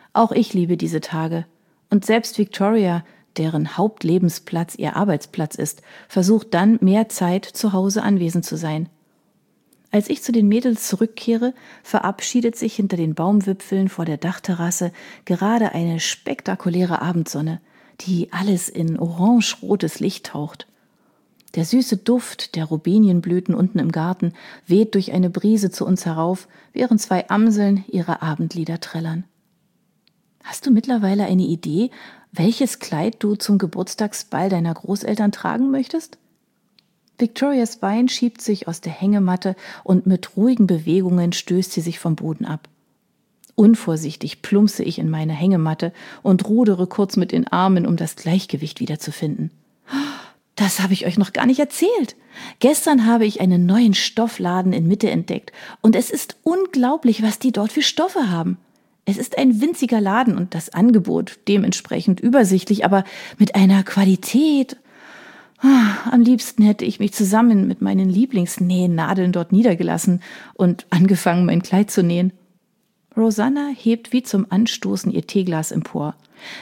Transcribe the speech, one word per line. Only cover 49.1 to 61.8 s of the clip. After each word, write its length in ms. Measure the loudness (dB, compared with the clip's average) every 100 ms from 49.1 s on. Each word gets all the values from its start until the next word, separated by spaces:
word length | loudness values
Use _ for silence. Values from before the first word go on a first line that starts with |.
| -6 -6 -4 -8 _ _ _ -10 -8 -8 -10 -20 _ _ -2
Das 260 | -2 0
habe 120 | 0
ich 120 | 0 0
euch 120 | 0
noch 160 | -2
gar 120 | 0 0
nicht 140 | 2
erzählt. 560 | -2 0 0 0 -4 -8 _ -20 -16 0
Gestern 460 | 2 2 2 4 4
habe 200 | 2 2
ich 140 | 0
einen 280 | 2 4 4
neuen 260 | 4 4
Stoffladen 800 | 2 -2 -2 -2 -2 -2 0 0
in 140 | 0 0
Mitte 220 | 2 0
entdeckt 420 | -2 -4 -8 -10 -20 -20 0
und 140 | 2 4
es 140 | 0
ist 280 | -6 -8 -6
unglaublich, 800 | -2 0 0 0 0 2 0 2
was 160 | 0 0
die 140 | -2
dort 200 | -2 -2
für 120 | -2
Stoffe 480 | -2 -2 -2 0 -2
haben. 260 | -2 -2 -6 _ _ _ _ -6
Es 120 | -4
ist 200 | -4 0
ein 240 | 2 2
winziger 400 | 0 0 0 0
Laden 340 | 2 2 2 0
und 200 | -4 -6
das 140 | -6
Angebot 720 | 2 6 6 4 -2 -4 -8 0
dementsprechend 720 | 2 2 -4